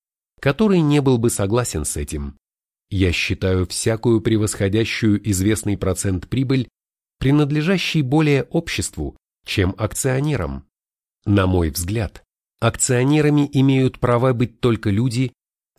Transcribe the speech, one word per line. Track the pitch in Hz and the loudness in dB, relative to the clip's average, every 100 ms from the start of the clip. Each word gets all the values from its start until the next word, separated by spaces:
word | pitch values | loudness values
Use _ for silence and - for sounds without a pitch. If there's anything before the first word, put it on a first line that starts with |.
| _ _ _ _ | _ _ _ _
который | 135 143 220 185 | -2 2 2 4
не | 147 147 | 4 2
был | 135 123 | 4 2
бы | 113 | 2
согласен | - 98 120 120 82 | 0 -2 -2 -2 -4
с | 76 76 | -6 -6
этим. | 73 76 69 - _ _ _ _ - | -8 -8 -10 -14 _ _ _ _ -6
Я | 98 90 | 0 0
считаю | - - 92 95 92 87 | 0 -4 -2 0 0 -2
всякую | - 113 113 120 113 | -4 -2 0 2 2
превосходящую | 113 110 107 - 98 110 113 - 110 101 110 | 2 0 0 -2 0 0 -2 0 0 2 0
известный | 92 98 107 104 95 | 0 0 0 -2 -4
процент | 95 90 101 92 - | -4 -2 -2 -4 -4
прибыль | 123 127 131 113 _ _ _ _ - | -2 0 -2 -4 _ _ _ _ -4
принадлежащей | 131 147 143 151 160 185 - 160 | 2 2 2 0 0 0 0 -2
более | 127 151 151 139 | 0 2 2 2
обществу, | - 165 - - - - 71 - _ _ - | 0 -4 -4 -6 -6 -8 -10 -12 _ _ -6
чем | - 92 - | 0 0 0
акционерам. | 107 - 135 131 147 127 76 69 - _ _ _ _ _ | -6 -4 -2 -2 -2 -2 -4 -8 -14 _ _ _ _ _
На | - 101 92 | 0 2 2
мой | 90 82 | 2 0
взгляд, | - 87 113 95 - _ _ _ - | -4 -6 -4 -6 -10 _ _ _ -4
акционерами | 117 - - 123 135 151 147 147 143 | -4 -2 0 2 2 4 4 2 2
имеют | 139 135 135 127 - | 2 4 4 2 0
права | 120 120 131 | 0 2 2
быть | 117 117 - | 0 -2 0
только | 123 113 107 | 0 0 0
люди, | 101 127 117 127 - _ _ _ | 0 0 -2 -4 -8 _ _ _